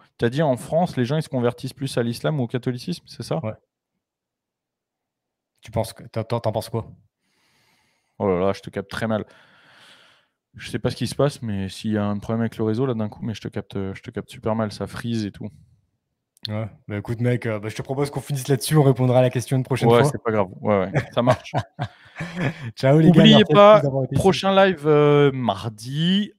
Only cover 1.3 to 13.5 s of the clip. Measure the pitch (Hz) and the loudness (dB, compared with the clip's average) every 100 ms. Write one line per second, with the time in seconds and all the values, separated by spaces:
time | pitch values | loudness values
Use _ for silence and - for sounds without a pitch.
1.3 | 131 120 - 131 - 135 - 120 117 151 | -2 -2 -4 -12 -10 -6 -4 -4 -4 -4
2.3 | 151 117 123 131 123 - 175 _ - 120 | -4 -4 -4 -6 -8 -8 -12 _ -14 -8
3.3 | 160 110 - _ _ _ _ _ _ _ | -6 -6 -12 _ _ _ _ _ _ _
4.3 | _ _ _ _ _ _ _ _ _ _ | _ _ _ _ _ _ _ _ _ _
5.3 | _ _ _ - 113 110 - - 113 107 | _ _ _ -8 -6 -6 -10 -12 -10 -4
6.3 | 120 110 110 - 113 - - _ _ _ | -4 -2 -4 -6 -8 -10 -18 _ _ _
7.3 | _ _ _ _ _ _ _ _ - 104 | _ _ _ _ _ _ _ _ -4 -2
8.3 | 87 98 98 - 101 95 - 113 107 92 | 0 0 -4 -8 -12 -10 -8 -4 -4 -6
9.3 | _ _ _ _ _ - - _ _ _ | _ _ _ _ _ -20 -20 _ _ _
10.3 | _ _ - - 120 127 - 117 - 139 | _ _ -20 -10 -6 -6 -4 -6 -2 -2
11.3 | - 117 98 95 - 110 107 104 101 - | -2 -8 -6 -6 -8 -4 -2 -2 -4 -4
12.3 | 113 113 - 110 110 135 113 104 - - | -4 -4 -4 -4 -2 -4 -4 -6 -8 -10
13.3 | 104 107 | -8 -10